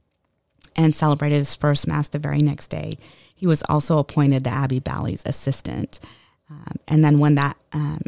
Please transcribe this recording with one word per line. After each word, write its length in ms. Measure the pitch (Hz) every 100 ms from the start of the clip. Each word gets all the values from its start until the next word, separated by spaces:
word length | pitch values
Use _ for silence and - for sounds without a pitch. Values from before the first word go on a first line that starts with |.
| _ _ _ _ _ _ -
and 200 | - 160
celebrated 420 | - 156 143 147 147
his 180 | 143
first 320 | - 147 143 -
mass 220 | 147 147
the 100 | 147
very 220 | 147 143
next 240 | 151 131 -
day. 300 | 156 - - - - _
He 120 | _ 180
was 160 | 151 -
also 300 | 151 - 156
appointed 440 | 143 - 139 135
the 80 | 131
Abbey 300 | 135 135 131
Bally's 420 | - 131 - -
assistant. 760 | - - - - - 62 - - - - _ _ -
Um, 260 | 147 - - -
and 160 | 156
then 140 | 151 147
when 160 | 147 143
that, 200 | 143 - _
um, 280 | 151 147 151